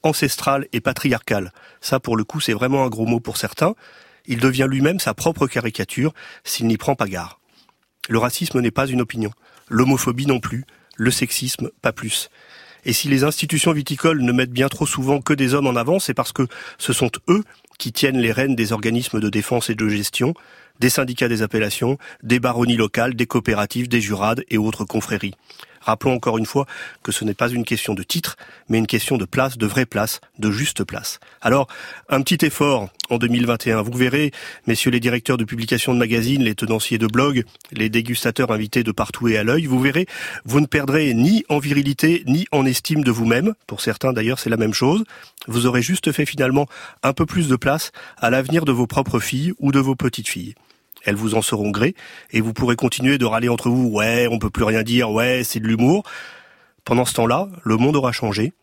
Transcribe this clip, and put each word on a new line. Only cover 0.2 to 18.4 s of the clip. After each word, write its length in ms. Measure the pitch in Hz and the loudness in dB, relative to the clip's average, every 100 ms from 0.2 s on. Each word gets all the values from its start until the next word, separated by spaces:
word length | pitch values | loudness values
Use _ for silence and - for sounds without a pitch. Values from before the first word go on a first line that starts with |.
| 135 - - 139 135 | 0 0 0 0 0
et 80 | 120 | -2
patriarcal, 720 | - 127 143 120 - 104 92 - - _ | -2 0 0 0 0 -2 -4 -12 -20 _
ça 180 | - 135 | -2 -2
pour 160 | - 113 | 0 0
le 80 | |
coup 160 | 110 160 | 0 -4
c'est 140 | - | -2
vraiment 320 | 104 127 139 131 | 0 0 2 0
un 20 | |
gros 180 | 110 113 | 0 0
mot 140 | 117 | 0
pour 160 | - - | -2 -6
certains, 400 | 107 - 160 226 - - - _ - | -6 0 0 0 -14 -20 -20 _ -6
il 140 | 120 | 0
devient 280 | 135 127 135 | 2 2 0
lui-même 320 | 135 147 190 | 2 2 2
sa 120 | - | -4
propre 340 | 110 165 165 - | 0 -2 0 0
caricature 640 | 127 117 - 98 - 151 - - - - | 0 -4 -4 -6 -2 -2 -4 -20 -18 -10
s'il 220 | - 113 | -2 0
n'y 100 | 110 | 0
prend 180 | - 139 | 0 -2
pas 120 | 101 | -2
garde. 260 | 90 85 - _ _ _ _ _ _ - | -4 -10 -16 _ _ _ _ _ _ -2
Le 100 | 113 | 0
racisme 440 | 120 - 170 127 | 0 -2 -2 0
n'est 100 | 120 | 0
pas 160 | 120 135 | 0 -2
une 140 | 127 | -2
opinion, 300 | 120 120 107 - _ - _ | -2 -4 -6 -6 _ -20 _
l'homophobie 600 | 113 127 131 - 120 143 | 2 4 4 2 -2 0
non 120 | 127 | -2
plus, 240 | - 117 131 _ _ - | -2 -8 -10 _ _ -2
le 160 | 113 | -2
sexisme 600 | 127 - - 127 - 117 _ | 0 -4 -4 -6 -6 -8 _
pas 100 | 123 | -4
plus. 380 | - 110 - - _ - - - - - | -4 -6 -6 -8 _ -20 -20 -20 -10 -4
Et 80 | |
si 160 | 117 143 | -2 2
les 160 | 135 143 | 2 2
institutions 480 | 156 151 156 185 | 0 -2 0 2
viticoles 480 | 151 139 139 165 156 | 0 -2 0 2 2
ne 100 | 123 | 2
mettent 220 | 123 127 | 2 0
bien 160 | 123 139 | 0 -2
trop 160 | - 151 | 0 -4
souvent 340 | - 131 143 | -2 0 0
que 140 | - | 0
des 220 | 147 131 143 | 0 2 2
hommes 120 | 139 | 2
en 80 | 120 | 0
avant, 240 | 120 185 | 0 0
c'est 140 | - | 0
parce 180 | 135 120 | -4 -4
que 160 | - 127 - - - | -2 -4 -4 -18 -8
ce 160 | - | -4
sont 180 | 120 123 - - | 0 0 -2 0
eux 160 | 196 208 - _ _ | 0 0 -16 _ _
qui 140 | 120 | -8
tiennent 300 | - 139 131 | 0 2 2
les 100 | 117 | 2
rênes 240 | 113 | 2